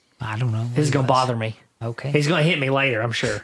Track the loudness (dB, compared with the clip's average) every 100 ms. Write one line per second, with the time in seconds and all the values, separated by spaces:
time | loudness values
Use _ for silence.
0 | _ -12 -8 -4 -2 -2 -2 0 0 2
1 | 4 4 2 0 -4 -8 _ -10 -10 -8
2 | -2 0 2 2 2 2 0 2 2 0
3 | -2 -2 -2 -2